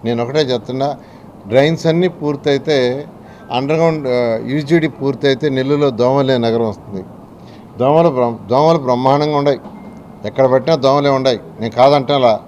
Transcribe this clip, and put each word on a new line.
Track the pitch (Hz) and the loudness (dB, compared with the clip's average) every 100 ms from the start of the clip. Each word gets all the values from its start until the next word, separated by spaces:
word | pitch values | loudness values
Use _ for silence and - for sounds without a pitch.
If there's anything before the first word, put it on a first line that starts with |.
| 117 | -4
నేను | 117 | -4
ఒకటే | 117 147 | -2 -2
చెప్తున్నా, | 139 123 - 131 139 139 - - - - 98 | 0 -2 -4 -6 -4 -6 -14 -20 -20 -20 0
డ్రైన్స్ | 123 151 160 165 | 2 2 2 0
అన్నీ | 165 180 | 0 0
పూర్తయితే, | 175 147 143 151 139 135 143 123 135 147 - - - - | -2 -6 -4 -2 -2 0 0 0 -2 -10 -20 -20 -20 -8
అండర్‌గ్రౌండ్, | 127 139 160 165 156 135 | -6 -2 0 0 0 -2
ఆ, | 123 117 113 117 | -2 0 -2 -4
యూజీడీ | 143 143 165 156 | -6 0 0 0
పూర్తయితే | - 135 131 139 131 151 | -4 -6 -2 -2 0 -2
నెల్లూరులో | 131 131 147 143 | -2 -2 0 0
దోమలే | 113 123 135 135 127 | 2 0 2 2 0
నగరం | 117 113 113 | 0 0 -2
వస్తుంది. | - - 98 92 - - - - - - - | -6 -12 -14 -14 -20 -20 -20 -20 -20 -20 -2
దోమలు | 127 156 165 | 2 4 2
బ్రహ్మ-, | 127 120 110 101 | 2 -2 -2 -2
దోమలు | 127 156 165 | 2 4 2
బ్రహ్మాండంగా | 127 123 131 143 147 147 | 0 0 2 2 0 0
ఉన్నాయి, | 143 131 - - - - - - 107 | 0 -2 -6 -20 -20 -20 -20 -12 -8
ఎక్కడ | - 131 | 0 2
పట్టినా | 131 143 160 | 2 0 0
దోమలే | 131 143 143 | 2 2 2
ఉన్నాయి. | 135 131 110 - - | 2 0 -2 -8 -10
నేను | 110 | -6
కాదంటాలా. | 120 135 143 131 143 120 104 | 2 4 4 2 2 2 2